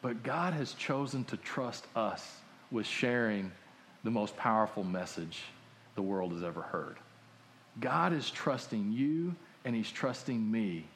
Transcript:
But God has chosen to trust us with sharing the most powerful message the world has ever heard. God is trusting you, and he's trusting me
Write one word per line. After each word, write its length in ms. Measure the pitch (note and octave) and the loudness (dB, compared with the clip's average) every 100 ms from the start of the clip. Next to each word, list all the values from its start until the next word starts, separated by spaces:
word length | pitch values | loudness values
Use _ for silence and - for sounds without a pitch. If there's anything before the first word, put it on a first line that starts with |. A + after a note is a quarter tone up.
But 220 | B2+ A#2 | -2 -2
God 300 | B2 D#3+ F3+ | -2 0 0
has 200 | D#3+ C3 | 0 -2
chosen 500 | - - C3+ C#3 C3+ A#2+ | -4 -2 0 0 -2 -2
to 120 | B2 | -4
trust 480 | - - B2+ A2 - - | -4 -2 -2 -4 -6 0
us 420 | A2 - - - - - - | 0 0 -10 -16 -20 -20 -4
with 140 | A#2+ A2 | -2 0
sharing 680 | - B2 A#2+ A2+ G#2 F#2+ F2+ - - - - | 2 4 4 4 2 -2 -6 -20 -20 -20 -6
the 80 | A2 | 0
most 240 | A2+ G#2+ - | 2 0 0
powerful 460 | A#2+ A2 G#2+ - | 4 6 4 2
message 580 | F#2+ F2+ F2+ - E2 - - - - - - - | -2 -2 -2 -6 -6 -8 -12 -16 -20 -20 -14 -4
the 60 | |
world 300 | F#2+ G2 F2+ | 0 0 0
has 120 | E2+ | -2
ever 180 | F2 E2 | -4 -4
heard. 340 | D#2 F2+ D2+ - - - - - - - - - | -4 -4 -4 -10 -18 -20 -20 -20 -20 -20 -18 -6
God 340 | A#2+ C3+ F3+ | 0 2 4
is 160 | E3 B2 | 2 -2
trusting 600 | - - B2+ - A2+ G2+ | -2 0 0 0 0 0
you, 440 | A2+ C#3 D#3 F3 F3 - - B2+ | 2 2 4 0 -2 -10 -10 -2
and 100 | A#2 | 0
he's 160 | G#2+ | 0
trusting 600 | - C3+ B2 - A#2+ A2 | 0 -2 -2 -2 0 2
me 340 | A2 G#2 E2+ D2+ | 2 2 -2 -6